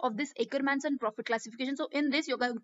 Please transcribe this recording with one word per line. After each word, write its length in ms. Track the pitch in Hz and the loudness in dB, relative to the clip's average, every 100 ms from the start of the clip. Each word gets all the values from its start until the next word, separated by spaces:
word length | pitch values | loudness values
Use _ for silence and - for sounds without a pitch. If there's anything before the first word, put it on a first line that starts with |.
of 140 | 254 214 | 0 0
this 160 | 285 - | -4 -2
Ackermann's 440 | 233 277 277 277 | -2 2 2 2
and 140 | 302 277 | 2 0
Profit 280 | 220 220 226 | 0 -2 -2
classification? 500 | 226 220 233 262 277 | -2 -2 -4 -4 -2
So 120 | 302 | -2
in 180 | 285 294 | 2 2
this, 160 | 269 294 | 2 0
you're 120 | 247 | 0
going 200 | 247 233 | 0 0